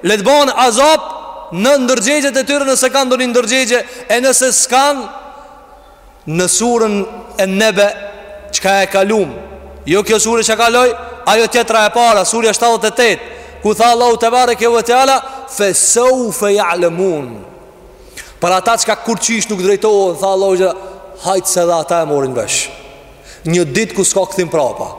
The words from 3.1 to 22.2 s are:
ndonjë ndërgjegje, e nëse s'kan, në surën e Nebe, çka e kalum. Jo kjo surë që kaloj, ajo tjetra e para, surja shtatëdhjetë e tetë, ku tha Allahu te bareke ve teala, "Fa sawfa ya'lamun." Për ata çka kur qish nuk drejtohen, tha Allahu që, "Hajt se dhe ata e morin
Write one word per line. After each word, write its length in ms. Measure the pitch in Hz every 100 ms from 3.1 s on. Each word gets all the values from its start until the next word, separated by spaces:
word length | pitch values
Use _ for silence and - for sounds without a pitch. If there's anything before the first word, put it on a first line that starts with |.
ndonjë 180 | 247 247
ndërgjegje, 540 | 240 240 262 247 247 - - -
e 100 | 233 262
nëse 260 | 254 262 -
s'kan, 420 | - 247 285 277 208 - - - - - - - - - - - -
në 200 | 160 180 -
surën 420 | 233 240 220 202 190 - - -
e 60 | 190
Nebe, 400 | 190 220 190 202 196 - - - - -
çka 300 | - 190 196
e 100 | 190
kalum. 400 | 196 196 220 170 117 - - - - -
Jo 180 | 185
kjo 160 | 202 214
surë 240 | 214 226
që 140 | 220 220
kaloj, 320 | 233 240 247 240 - - -
ajo 220 | 214 220
tjetra 380 | 240 233 220 208
e 60 |
para, 320 | 220 240 208 185
surja 260 | 226 220
shtatëdhjetë 340 | 208 233 226 220
e 100 | -
tetë, 360 | 233 180 - - - -
ku 100 | 208
tha 180 | 208 233 233
Allahu 220 | 240 226
te 120 | 226
bareke 380 | 247 247 233 233
ve 160 | 233
teala, 380 | 226 247 269 269 - - -
"Fa 240 | - 202
sawfa 760 | 180 - 233 247 262 233 - 202
ya'lamun." 760 | 202 180 175 175 165 190 156 127 110 92 - - - - - - - - -
Për 100 | 175 185
ata 200 | 185 233
çka 180 | - 208 -
kur 120 | 220
qish 320 | 208 226 -
nuk 100 | 208
drejtohen, 600 | 185 202 220 208 190 165
tha 80 | 190
Allahu 280 | 190 196 185
që, 160 | 185 - - - - -
"Hajt 240 | 185 190 180
se 180 | 180 175
dhe 80 |
ata 280 | 170 156 170
e 40 | 156
morin 280 | 147